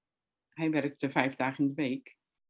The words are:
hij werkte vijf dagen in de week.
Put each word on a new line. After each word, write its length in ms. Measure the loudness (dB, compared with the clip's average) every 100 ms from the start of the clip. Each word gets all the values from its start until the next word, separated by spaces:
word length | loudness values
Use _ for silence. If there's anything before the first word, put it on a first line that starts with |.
| _ _ _ _ _
hij 220 | -4 0
werkte 400 | 2 0 -2 -2
vijf 260 | 2 0 0
dagen 280 | -2 2
in 40 | 0
de 80 | 0
week. 340 | -2 -2 -8 _ _ _ _